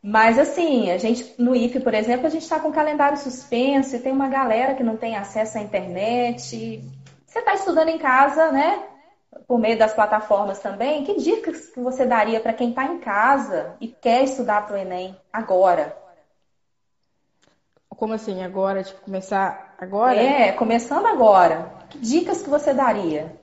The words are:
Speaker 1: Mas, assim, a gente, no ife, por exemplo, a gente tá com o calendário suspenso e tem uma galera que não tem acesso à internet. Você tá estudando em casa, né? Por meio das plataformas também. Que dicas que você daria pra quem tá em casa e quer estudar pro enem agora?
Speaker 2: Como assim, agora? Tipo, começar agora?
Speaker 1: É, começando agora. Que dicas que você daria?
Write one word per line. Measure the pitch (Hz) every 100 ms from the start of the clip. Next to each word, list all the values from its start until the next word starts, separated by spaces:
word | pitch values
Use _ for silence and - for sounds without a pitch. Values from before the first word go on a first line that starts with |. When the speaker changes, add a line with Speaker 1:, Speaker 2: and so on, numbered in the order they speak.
| 202
Speaker 1:
Mas, | 220 226 233
assim, | 320 - 330 254 185
a | 190
gente, | 220 240 - -
no | 247 240
ife, | 240 254
por | 233 214
exemplo, | 220 247 302
a |
gente | 320 -
tá | 311
com | 311
o |
calendário | 302 302 294 285 285
suspenso | 262 - - 240 262 277 262 240
e |
tem | 262
uma | 269 269
galera | 269 240 220 269 269
que |
não | 233 220
tem | 226 214
acesso | 196 220 220 220
à |
internet. | 208 196 180 175 214 240 240 240 - 226 226 220 - - - _ _
Você | 453
tá | 480 381
estudando | 381 311 320
em | 320
casa, | 294 254 285 294 320
né? | 269 311 392 - - _ _ _ - -
Por | 240
meio | 220 220
das | 214 -
plataformas | 214 214 214 202 202 190
também. | 202 196 254 302
Que | 285 381
dicas | 285 440 - - -
que | -
você | 247 254 240
daria | 233 214 220
pra | 226
quem | 226 240
tá | 240 277
em | 339
casa | 233 202 240 277 208 180 - -
e | 226
quer | - 233 240
estudar | 269 262 220 208 208
pro | 202
enem | 185 180 185 190 _
agora? | 220 220 185 190 165 147 - - _ _ _ _ _ _ _ _ _ _ _ _ _ _ _ _ _ _
Speaker 2:
Como | - 220
assim, | 220 220 185
agora? | 185 190 190 196
Tipo, | 190 -
começar | - 190 190 196 196 - - -
agora? | 185 202 240 214
Speaker 1:
É, | 262 277 202
começando | - 220 233 233 302 453
agora. | 311 220 190 170 160 180 - -
Que | -
dicas | 226 311 349 370
que | -
você | 294 294
daria? | 269 262 202 170 151 160 -